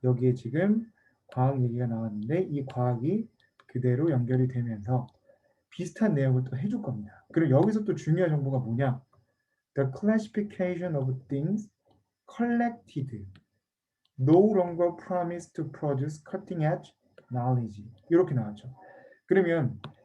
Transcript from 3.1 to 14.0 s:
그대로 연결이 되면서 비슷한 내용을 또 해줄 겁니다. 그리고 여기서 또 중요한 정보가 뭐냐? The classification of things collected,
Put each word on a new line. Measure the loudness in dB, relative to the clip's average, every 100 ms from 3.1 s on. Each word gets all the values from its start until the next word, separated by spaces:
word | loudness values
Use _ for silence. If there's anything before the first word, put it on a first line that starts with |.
| -2 -4 _ _ _ _
그대로 | -2 0 2 2
연결이 | 2 2 2 2
되면서 | 0 -4 -6 -2 -2 -2 _ _ _ _ _ _
비슷한 | -10 -10 -2 0
내용을 | 2 2 2
또 | 0 -4
해줄 | -4 -4
겁니다. | -6 -8 -10 -16 _
그리고 | 0 4 6
여기서 | 4 2
또 | -2
중요한 | -4 0 2 2
정보가 | 2 0 -2
뭐냐? | -2 0 0 -2 _ _ _ _ _ _ _
The | -2 -2 0
classification | 2 2 0 -4 -4 -2 -4 -2 -4 -2
of | -2 -4 -4
things | -4 -2 -4 -6 _ _ _ _ _ _
collected, | -4 -2 0 0 -4 -10 -8 -8 -8 -14 -18 _ _ _ _ _ _